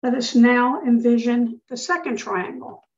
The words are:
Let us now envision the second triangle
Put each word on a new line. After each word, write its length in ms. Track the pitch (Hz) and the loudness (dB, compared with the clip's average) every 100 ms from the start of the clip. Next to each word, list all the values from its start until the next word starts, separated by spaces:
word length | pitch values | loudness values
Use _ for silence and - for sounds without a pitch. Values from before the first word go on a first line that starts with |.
| 254 | -2
Let 80 | 254 | -2
us 180 | 233 254 | 0 4
now 460 | 240 247 247 277 | 6 6 2 0
envision 760 | 262 240 233 240 233 240 233 - _ | 0 2 4 2 0 0 -2 -4 _
the 80 | 247 | -14
second 400 | - 349 - 214 | -6 -4 -4 -8
triangle 720 | - 190 180 - - - _ | -6 -6 -6 -10 -16 -18 _